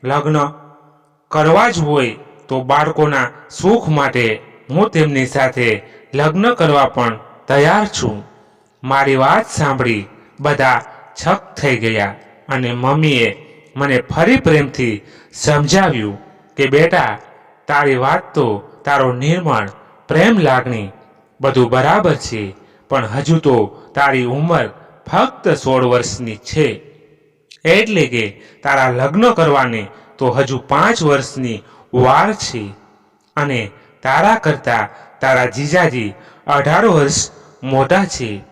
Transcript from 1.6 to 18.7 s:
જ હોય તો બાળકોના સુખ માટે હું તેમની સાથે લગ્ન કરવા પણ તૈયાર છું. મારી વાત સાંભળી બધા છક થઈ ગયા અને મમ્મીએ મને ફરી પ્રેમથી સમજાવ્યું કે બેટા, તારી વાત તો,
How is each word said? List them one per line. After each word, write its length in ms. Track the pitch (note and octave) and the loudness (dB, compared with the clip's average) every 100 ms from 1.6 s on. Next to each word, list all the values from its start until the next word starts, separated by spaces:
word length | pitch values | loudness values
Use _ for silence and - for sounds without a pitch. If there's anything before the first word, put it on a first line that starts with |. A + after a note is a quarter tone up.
| A#3 | 4
જ 80 | F3+ | 0
હોય 380 | D3+ D3 B2 G#2+ - - - | 0 0 0 -4 -18 -20 -6
તો 120 | C3 | -6
બાળકોના 680 | B2+ C#3 D3+ - D3+ C#3+ B2 - - | 0 0 0 0 0 0 -4 -6 -20
સુખ 380 | - F3+ A#3 F3 | -4 2 2 2
માટે 520 | D3+ C#3 B2+ A#2 G#2+ - - _ | 0 0 0 0 -2 -8 -20 _
હું 200 | C#3 G#3+ | 0 0
તેમની 360 | E3+ D#3 C#3 B2+ | 2 0 0 -2
સાથે 560 | C#3 C3 B2+ A#2+ G#2 - - - | 0 -2 0 -2 -2 -6 -20 -10
લગ્ન 400 | C3+ D3+ D#3 A3+ | -2 0 2 0
કરવા 300 | A#3+ D#3+ C#3+ | 2 2 2
પણ 340 | C3+ - A#2 A2+ - - - | 2 0 -4 -4 -14 -20 -2
તૈયાર 380 | C#3 D3 G3+ G3+ | 2 4 2 0
છું. 360 | - A#2+ G#2 - _ _ _ _ _ | -4 -6 -6 -14 _ _ _ _ _
મારી 320 | B2+ C3+ C3+ C3+ | -2 0 2 2
વાત 300 | C3+ F#3 A3+ | 2 2 0
સાંભળી 600 | - D3 C3+ B2 A2 G2 - - _ | -2 -2 0 -2 -2 -6 -18 -20 _
બધા 420 | C#3+ C#3+ C3 A#2+ - - - | -4 0 2 0 -4 -20 -20
છક 400 | - - G3+ - - | -8 -2 -2 -4 -6
થઈ 200 | C#3+ B2 | -2 0
ગયા 380 | A2+ A2 G2+ G2+ - - - | 0 -2 -4 -6 -20 -20 -8
અને 240 | C3+ B2 | -6 -4
મમ્મીએ 720 | A#2+ B2+ D3 D#3 C3 A2+ G2 - - - C3+ | -2 0 2 2 2 0 -2 -18 -20 -18 -6
મને 240 | C#3 B2+ | -2 -2
ફરી 360 | B2 D3 E3 D#3 | -2 0 2 2
પ્રેમથી 680 | - D3+ C#3 - B2 G#2 - - - | 4 2 0 -4 -4 -4 -10 -20 -20
સમજાવ્યું 840 | - - D3 D3 F#3+ F#3+ B2+ G#2 G2+ - - _ - | -8 -2 0 2 2 2 0 -4 -8 -16 -20 _ -4
કે 100 | C3+ | 0
બેટા, 520 | C#3 E3 F3 B2+ G#2 - - _ _ _ | 2 2 2 0 -4 -12 -20 _ _ _
તારી 300 | C#3+ C#3+ C3 | 0 2 0
વાત 380 | C3 E3+ - | 0 -2 -2
તો, 280 | - B2+ G#2 - | -2 -2 -2 -8